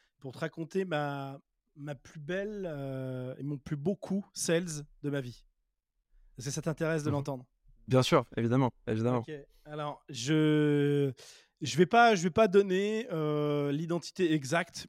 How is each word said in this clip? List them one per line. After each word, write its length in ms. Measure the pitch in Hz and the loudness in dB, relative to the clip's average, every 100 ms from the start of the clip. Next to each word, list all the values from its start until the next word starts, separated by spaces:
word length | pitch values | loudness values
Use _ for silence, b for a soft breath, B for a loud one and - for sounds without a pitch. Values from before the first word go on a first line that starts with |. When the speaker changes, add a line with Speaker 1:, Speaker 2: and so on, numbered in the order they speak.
| b _ | b _
Speaker 1:
pour 140 | 135 | -18
te 40 | 123 | -8
raconter 480 | 160 - 160 190 190 | -8 -8 -6 -4 -2
ma, 540 | 151 147 139 139 139 _ _ _ 151 | -2 -2 -4 -8 -12 _ _ _ -16
ma 160 | 147 143 | -12 -12
plus 240 | - 160 | -14 -16
belle, 440 | 143 180 202 208 180 | -8 -6 -6 -8 -8
euh, 640 | 143 139 131 131 127 127 131 | -6 -6 -6 -6 -8 -8 -8
et 60 | |
mon 140 | 139 143 | -8 -8
plus 180 | - 151 | -8 -4
beau 180 | 147 196 | -2 -4
coup 300 | - 196 - | -4 -6 -6
sales 520 | - - 165 180 151 147 - | -8 0 0 0 -10 -12 -8
de 80 | 143 | -4
ma 120 | 139 | -4
vie. 220 | 123 113 _ _ _ _ _ _ _ _ - - | -6 -12 _ _ _ _ _ _ _ _ -20 -12
Est-ce 80 | 127 | -8
que 40 | |
ça 100 | 147 | -4
t'intéresse 420 | 160 147 160 160 | -4 -2 0 0
de 60 | 147 | 0
Speaker 2:
Mhm. 60 | 147 | -2
Speaker 1:
l'entendre ? 300 | 139 135 131 _ _ _ - | -2 -8 -12 _ _ _ 2
Speaker 2:
Bien 160 | 127 | 4
sûr, 220 | 127 156 120 - | 6 4 2 -2
évidemment, 340 | 117 127 127 - - | 2 4 2 0 -4
évidemment. 340 | 110 117 123 | 0 0 0
Speaker 1:
Ok, 120 | 113 147 135 _ 151 | -4 -12 -16 _ -16
alors, 380 | 151 147 143 - | -10 -10 -10 -12
je, 1040 | 131 120 156 156 151 151 147 143 143 139 127 B B B _ | -8 0 2 4 4 4 2 2 2 0 -4 B B B _
je 160 | 139 127 | -4 4
vais 100 | 180 | 6
pas, 260 | 233 233 202 | 8 6 6
je 60 | |
vais 60 | 175 | 2
pas 180 | 165 220 | 4 6
donner, 600 | 196 202 185 202 220 262 | 6 4 0 0 -2 -4
euh, 600 | 160 151 151 147 147 143 | -4 0 0 0 0 0
l'identité 600 | 143 165 170 - - 180 | -2 -2 -4 -6 -2 0
exacte, 520 | 156 135 165 180 - | 0 0 -2 -4 -10